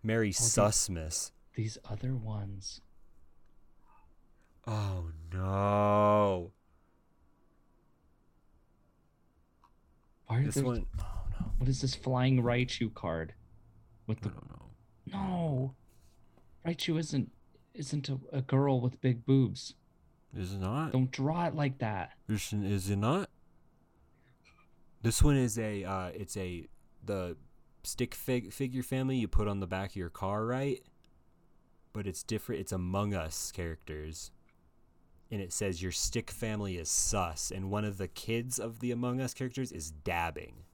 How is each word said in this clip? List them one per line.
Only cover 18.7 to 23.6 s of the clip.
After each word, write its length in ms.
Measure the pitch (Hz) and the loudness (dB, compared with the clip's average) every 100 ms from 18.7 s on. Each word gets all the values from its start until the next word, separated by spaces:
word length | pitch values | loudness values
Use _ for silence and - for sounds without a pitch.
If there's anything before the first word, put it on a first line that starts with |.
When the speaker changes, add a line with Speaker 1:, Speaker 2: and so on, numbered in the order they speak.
| 131 | 4
Speaker 2:
with 200 | 123 - | 2 2
big 240 | 131 117 | 2 2
boobs. 500 | 117 135 123 - - - _ _ _ _ _ - | 6 6 6 2 -10 -14 _ _ _ _ _ -8
Speaker 1:
Is 160 | 92 | -6
it 80 | 98 | -2
not? 320 | 95 127 156 | -2 0 0
Speaker 2:
Don't 180 | 131 127 | 2 2
draw 360 | - 135 165 175 | 0 0 2 0
it 80 | |
like 240 | 156 143 131 | 2 0 0
that. 340 | 113 101 82 - - | -2 -2 -6 -10 -4
Speaker 1:
Is, 240 | 107 - | -2 0
is 380 | 104 98 101 95 | -2 0 0 2
it 60 | 101 | 2
not? 340 | 107 170 220 - - - | 2 2 -2 -10 -20 -20